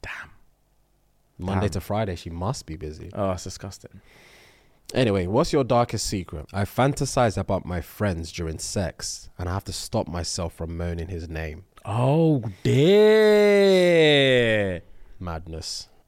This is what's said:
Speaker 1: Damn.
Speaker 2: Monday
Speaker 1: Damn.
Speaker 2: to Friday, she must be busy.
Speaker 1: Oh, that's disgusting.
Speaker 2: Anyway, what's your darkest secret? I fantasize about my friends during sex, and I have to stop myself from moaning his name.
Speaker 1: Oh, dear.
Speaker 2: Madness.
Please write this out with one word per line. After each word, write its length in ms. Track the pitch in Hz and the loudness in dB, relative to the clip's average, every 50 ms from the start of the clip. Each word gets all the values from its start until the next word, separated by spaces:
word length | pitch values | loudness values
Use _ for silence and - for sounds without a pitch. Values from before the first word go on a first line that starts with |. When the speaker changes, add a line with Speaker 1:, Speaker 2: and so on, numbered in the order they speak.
| - | -14
Speaker 1:
Damn. 280 | - - - - - - - _ _ _ _ _ _ _ _ _ _ _ _ _ _ _ _ _ _ _ _ | -14 -14 -14 -16 -18 -20 -20 _ _ _ _ _ _ _ _ _ _ _ _ _ _ _ _ _ _ _ _
Speaker 2:
Monday 240 | 90 92 98 98 104 | -6 -4 -2 0 0
Speaker 1:
Damn. 40 | 98 | 0
Speaker 2:
to 100 | 80 95 | -2 -4
Friday, 340 | - - 104 104 113 98 90 | -6 -4 -4 -4 -2 -4 -6
she 160 | 85 - 85 | -8 -10 -10
must 340 | 82 85 87 98 139 - - | -8 -6 -4 -4 -4 -6 -8
be 120 | - 78 | -12 -12
busy. 340 | 78 - 76 78 78 - - 87 | -10 -10 -12 -12 -12 -16 -14 -6
Speaker 1:
Oh, 140 | - 101 95 | -4 -2 -2
that's 140 | 92 90 - | -2 -4 -6
disgusting. 560 | 95 - - - 101 98 - - - _ 98 _ - - - - - - - - _ _ _ _ _ _ _ _ _ - | -12 -14 -12 -14 -14 -16 -16 -20 -20 _ -20 _ -20 -20 -20 -20 -20 -20 -20 -20 _ _ _ _ _ _ _ _ _ -2
Speaker 2:
Anyway, 320 | 120 127 113 98 98 90 | 0 2 2 2 0 0
what's 260 | 87 98 123 165 - - | 0 2 0 0 2 2
your 120 | 151 135 | 0 0
darkest 420 | 107 131 120 120 - - 107 - | 2 2 2 2 0 -2 -6 -6
secret? 400 | - - 101 87 - - 78 73 - - | -4 -4 -6 -6 -8 -12 -14 -14 -8 -4
I 100 | 95 101 | -4 -4
fantasize 720 | - - - 123 139 139 - 147 135 - - 123 113 95 | -4 0 2 2 2 2 0 -4 -2 0 2 2 2 0
about 300 | 104 95 - 101 90 - | -2 -2 -2 -2 -4 -2
my 140 | - 90 87 | -4 -6 -6
friends 500 | 80 - - - 107 104 92 82 82 82 | -8 -8 -6 -4 -2 -2 -2 -4 -6 -10
during 280 | - - 85 80 80 76 | -8 -8 -6 -6 -6 -8
sex, 680 | - - - 107 95 80 - _ - - - - - - - | -8 -6 -4 -4 -4 -4 -6 _ -10 -10 -10 -12 -14 -20 -12
and 120 | _ 90 87 | _ -6 -4
I 60 | 87 | -4
have 100 | 98 - | -6 -6
to 80 | - 90 | -8 -10
stop 340 | - - - - 120 - | -10 -10 -4 -2 -4 -2
myself 480 | - 80 87 82 - - - 90 82 - | -2 -4 -6 -6 -6 -6 -6 -6 -6 -6
from 220 | - 85 82 85 | -8 -10 -8 -6
moaning 320 | 82 87 87 85 85 82 82 | -6 -6 -6 -6 -6 -8 -8
his 200 | 95 85 82 82 | -8 -10 -10 -8
name. 360 | 80 78 80 80 76 78 95 _ _ - _ | -8 -8 -8 -8 -10 -12 -16 _ _ -18 _
Speaker 1:
Oh, 600 | - 101 117 123 131 143 160 165 160 156 135 104 113 92 - _ | -6 -2 0 0 2 2 4 4 4 2 2 0 -4 -10 -4 _
dear. 2250 | 120 117 127 143 170 196 208 214 214 214 220 214 214 214 208 208 208 202 202 196 196 190 185 180 175 175 165 160 151 147 143 139 135 127 123 120 113 110 107 101 98 90 82 - _ - - - - - - | 2 4 4 6 6 6 6 6 6 6 6 6 6 6 6 6 6 6 6 6 6 6 6 6 6 6 6 6 6 6 6 6 6 4 4 4 4 4 2 2 0 -2 -6 -8 _ -20 -20 -20 -20 -16 -12
Speaker 2:
Madness. 680 | 92 90 82 80 82 85 80 80 80 - - - - _ _ _ _ | -10 -8 -8 -8 -10 -10 -12 -10 -10 -10 -10 -10 -12 _ _ _ _